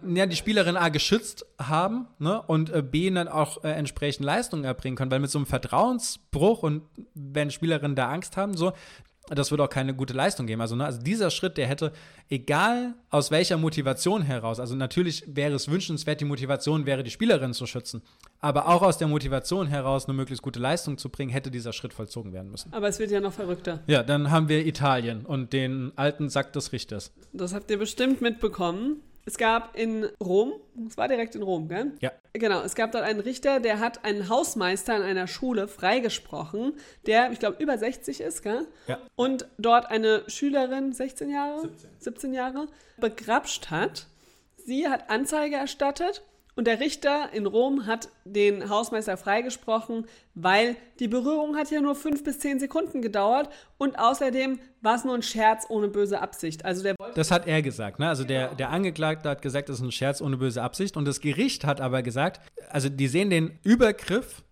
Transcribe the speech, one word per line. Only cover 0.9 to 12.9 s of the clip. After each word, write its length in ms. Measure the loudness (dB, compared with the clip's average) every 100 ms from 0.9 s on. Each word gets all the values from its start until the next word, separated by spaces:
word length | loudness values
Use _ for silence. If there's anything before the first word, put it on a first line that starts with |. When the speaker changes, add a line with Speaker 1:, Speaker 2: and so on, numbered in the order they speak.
| 2 2 2 0 -14 -20 -10
Speaker 1:
haben, 460 | -2 0 0 -2 -8 _
ne, 200 | -2 0
und, 260 | 2 2 2
äh, 140 | 0
B 260 | 0 0 2
dann 180 | 0 0
auch, 360 | 0 0 0
äh, 80 | -4
entsprechend 520 | -2 -4 -2 -4 -2
Leistungen 400 | 0 0 0 -4
erbringen 320 | -4 -4 -4 -2
können, 140 | 0
weil 100 | 0
mit 120 | 0
so 80 | 0
einem 80 | 0
Vertrauensbruch 1120 | -2 0 2 4 2 -4 -8 _ 4 4 4
und 220 | 0 -2 -6 -20 -16 -14
wenn 340 | -6 -2 -2
Spielerinnen 460 | 0 0 0 0 0
da 140 | 0
Angst 280 | -2 -6 -4
haben, 180 | -2 0
so, 180 | 0 -2 -16 -20 -20 _ -6
das 220 | -2 0
würde 140 | 2
auch 60 | 2
keine 260 | 2 -2 -2
gute 180 | -4
Leistung 320 | 0 0 0 -4
geben. 160 | -2
Also, 140 | -2 -2
ne, 100 | -2
also 160 | -2
dieser 300 | -2 0 0
Schritt, 260 | 0 -2 0
der 80 | -2
hätte, 280 | 0 -4 -6 -20 -20 _
egal 640 | -4 0 2 4 2 -2